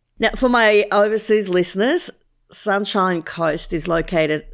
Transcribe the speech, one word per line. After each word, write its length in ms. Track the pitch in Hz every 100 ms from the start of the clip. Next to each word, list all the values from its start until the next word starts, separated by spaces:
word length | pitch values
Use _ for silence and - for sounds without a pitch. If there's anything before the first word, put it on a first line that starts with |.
| _ _
Now, 140 | 226 214
for 140 | 254
my 380 | 240 220 208 208
overseas 560 | 202 208 220 214 214 190
listeners, 600 | 180 175 190 233 349 - - _ _ _
Sunshine 720 | - 220 202 202 208 185 170
Coast 520 | 160 - 165 156 -
is 140 | 165 156
located 600 | 165 160 170 156 151 -